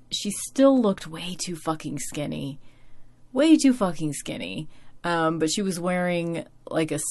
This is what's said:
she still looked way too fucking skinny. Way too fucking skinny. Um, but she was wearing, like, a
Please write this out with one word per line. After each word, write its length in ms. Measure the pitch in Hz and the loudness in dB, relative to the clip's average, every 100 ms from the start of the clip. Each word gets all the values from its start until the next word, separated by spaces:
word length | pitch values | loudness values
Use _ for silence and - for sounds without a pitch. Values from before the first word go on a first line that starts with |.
| - | -10
she 220 | - 208 | -6 -6
still 500 | - - - 269 262 | -6 -4 4 6 6
looked 240 | 214 190 156 | 4 0 -6
way 300 | 165 175 180 | -10 -10 -8
too 160 | 185 | -6
fucking 460 | 160 160 156 151 143 | -4 -4 -4 -6 -6
skinny. 580 | - 156 147 156 139 - - - - - - - - | -6 -6 -6 -6 -8 -10 -16 -20 -16 -14 -16 -20 -4
Way 240 | 262 320 302 | 2 8 8
too 160 | 269 | 8
fucking 420 | 247 185 170 156 | 4 0 0 -4
skinny. 540 | - - 135 - 95 156 - - - | -4 -8 -8 -8 -8 -10 -12 -18 -8
Um, 340 | 175 165 160 165 | -2 2 2 2
but 100 | 156 | 0
she 140 | 220 | 0
was 160 | 190 170 | -2 -2
wearing, 640 | 180 180 180 175 170 165 - - - | -2 0 0 0 -2 -4 -8 -16 -4
like, 220 | 160 156 | -2 0
a 80 | 151 - | -2 -4